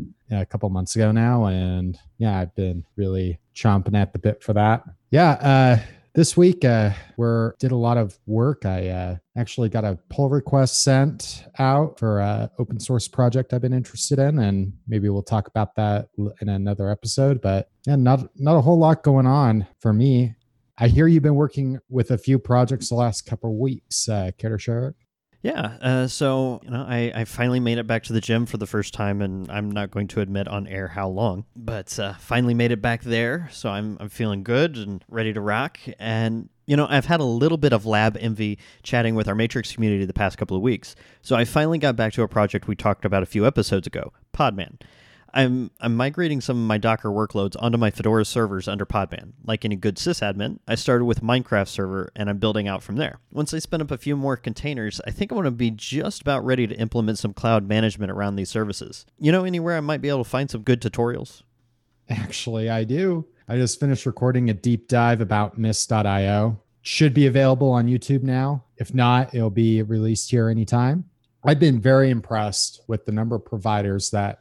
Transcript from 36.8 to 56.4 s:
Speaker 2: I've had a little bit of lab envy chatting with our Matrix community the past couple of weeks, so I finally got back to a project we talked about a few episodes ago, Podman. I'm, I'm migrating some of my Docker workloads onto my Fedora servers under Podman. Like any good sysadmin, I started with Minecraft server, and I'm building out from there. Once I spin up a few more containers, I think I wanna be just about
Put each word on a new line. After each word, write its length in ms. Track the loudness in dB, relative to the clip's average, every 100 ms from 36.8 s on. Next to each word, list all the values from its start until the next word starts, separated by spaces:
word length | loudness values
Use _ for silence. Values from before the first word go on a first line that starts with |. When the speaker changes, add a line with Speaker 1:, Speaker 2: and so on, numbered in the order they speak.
| 2
Speaker 2:
I've 180 | 0 2
had 120 | 0
a 60 | 0
little 320 | 2 0 2
bit 160 | 2
of 120 | 2 2
lab 300 | 2 2 0
envy 360 | -4 -4 -4 -6 -12 -18
chatting 320 | -4 0 0 0
with 120 | 0
our 80 | 0
Matrix 380 | 0 -2 -6
community 320 | -2 0 0 -2
the 80 |
past 240 | -2 -2 -2
couple 180 | -4 -2
of 80 |
weeks, 320 | 0 -2 -6 -20 -20 _
so 140 | -2 0
I 80 |
finally 340 | 2 2 2 2
got 200 | 0 0
back 160 | -2
to 100 | 0
a 40 | 0
project 400 | 2 0 0 -4
we 80 | -2
talked 260 | 0 0
about 180 | 0 0
a 40 | 0
few 200 | 2 2
episodes 400 | 2 0 -2 -4
ago, 280 | -10 -12 -16 _
Podman. 460 | -2 -2 -2 -10 -14 -20 _ _ _ _ 0
I'm, 360 | 2 0 -4 -6
I'm 180 | -2 0
migrating 440 | -2 -2 -2 -2
some 160 | -4 -2
of 100 | 0
my 100 | 0
Docker 320 | 0 0 -2
workloads 460 | -2 -2 -2 -4 -2
onto 160 | 0 2
my 100 | 0
Fedora 340 | 0 0 2
servers 440 | 2 0 -2 -2 -6
under 180 | -6 -4
Podman. 460 | -4 -4 -8 -16 -14
Like 220 | -6 -4 -2
any 100 | -2
good 200 | -2 -2
sysadmin, 640 | -4 -2 -4 -4 -6 -8 -6
I 80 | -4
started 300 | 2 2 2
with 180 | 0
Minecraft 460 | 0 0 2 0 -2
server, 420 | -4 -6 -4 -8 -6
and 140 | -4
I'm 80 | -2
building 300 | 0 0 -2
out 160 | -6
from 140 | -6 -6
there. 220 | -6 -8 _
Once 200 | -8 -6
I 60 | -6
spin 240 | -6 -6
up 80 | -6
a 80 | -6
few 180 | -4 -4
more 220 | -2 -4
containers, 640 | -6 -8 -8 -6 -8 -8 -10
I 20 |
think 220 | -8 -6
I 40 | -2
wanna 140 | -4
be 220 | -2 -4
just 500 | -4 -8 -6 -6 -6
about 240 | -4 -2